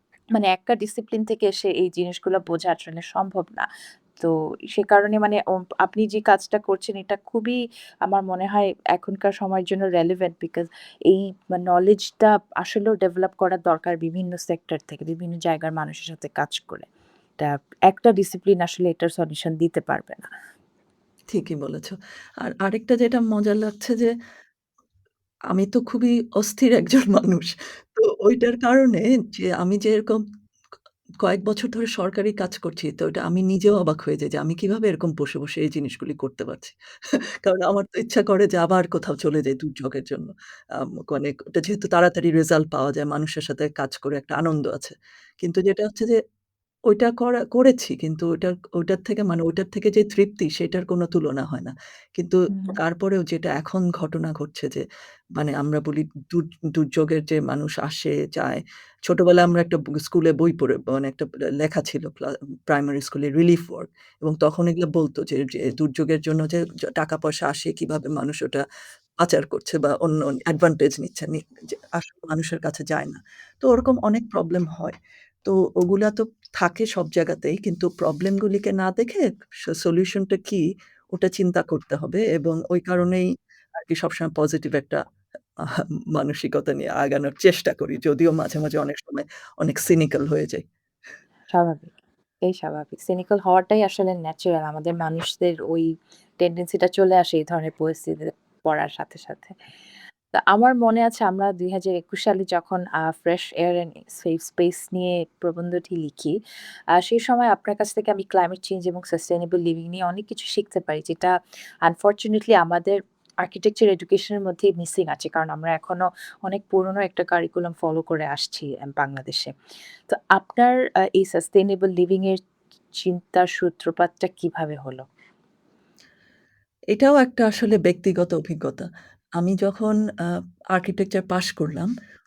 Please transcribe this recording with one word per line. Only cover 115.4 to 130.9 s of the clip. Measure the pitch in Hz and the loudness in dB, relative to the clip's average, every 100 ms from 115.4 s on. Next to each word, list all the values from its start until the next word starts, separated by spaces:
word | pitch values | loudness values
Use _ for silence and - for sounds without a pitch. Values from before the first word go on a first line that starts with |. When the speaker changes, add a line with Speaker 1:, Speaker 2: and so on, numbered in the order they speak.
| 160 | -4
Speaker 1:
আমরা | 156 165 | -4 -2
এখনো | 160 - 180 185 - - - | -4 -4 -2 -2 -4 -16 -12
অনেক | 190 202 - | -8 -8 0
পুরনো | 190 185 196 | 0 2 -2
একটা | 190 - | -2 -4
কারিকুলাম | 175 175 170 175 175 | 0 0 0 -4 -6
ফলো | 165 165 160 | -4 -2 -2
করে | 160 160 151 | -2 -4 -4
আসছি | 143 - - 147 | -6 -8 -10 -10
এম, | 131 139 139 | -10 -8 -4
বাংলাদেশে। | 139 135 135 - - 139 _ - - - | -4 -6 -8 -8 -8 -12 _ -20 -20 -20
তো | - - - | -6 -4 4
আপনার | 196 - - 247 254 254 | 2 4 4 4 4 2
আ, | - 190 | 2 2
এই | 190 190 | 2 2
সাস্টেইনেবল | 170 - 196 196 190 196 | 0 2 4 4 2 0
লিভিং | 180 175 190 | 2 2 2
এর | 190 190 - _ _ _ _ | 2 -2 -4 _ _ _ _
চিন্তার | - 185 175 - 180 180 | -6 -4 -4 0 2 2
সূত্রপাতটা | - 180 - 170 165 175 - 185 | 0 -2 -2 -4 0 0 0 -6
কিভাবে | - 170 - 156 147 | -4 -6 -4 -6 -8
হলো? | 139 127 131 _ _ _ _ _ _ _ _ _ _ _ _ _ _ _ _ _ - | -12 -14 -18 _ _ _ _ _ _ _ _ _ _ _ _ _ _ _ _ _ -2
Speaker 2:
এটাও | 214 269 285 | 4 6 6
একটা | 254 247 220 | 6 4 2
আসলে | 208 214 208 | 2 2 4
ব্যক্তিগত | 180 175 196 175 175 | 4 2 0 2 0
অভিজ্ঞতা। | 170 160 156 139 - 170 - - _ _ | -2 -4 -6 -6 -8 -12 -14 -20 _ _
আমি | 170 175 190 | -2 0 0
যখন | 202 196 214 214 214 | 0 0 0 0 0
আ, | 202 170 175 180 - - | -4 -4 -6 -8 -14 -4
আর্কিটেকচার | 185 185 | -2 -2